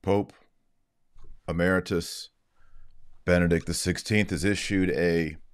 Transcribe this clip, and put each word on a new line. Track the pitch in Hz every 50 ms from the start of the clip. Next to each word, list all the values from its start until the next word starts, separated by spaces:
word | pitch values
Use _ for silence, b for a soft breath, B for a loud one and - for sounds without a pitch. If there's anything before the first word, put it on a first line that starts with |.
| - 98
Pope | 98 101 101 - _ _ _ _ _ _ _ _ _ _ _ _ _ _ _ _ _ - - - - - _
Emeritus | - 82 82 87 92 92 92 90 - 98 85 82 - - - - - _ _ _ _ _ _ - - - - - - - - - - - - -
Benedict | - 87 90 87 85 85 82 -
the | 90 82
sixteenth | - - 92 85 - - - 107 104 104 -
has | 95 78 78
issued | 104 101 95 - - 101 95 92 92
a | - 67 87 87 85 85 82 78 78 - - -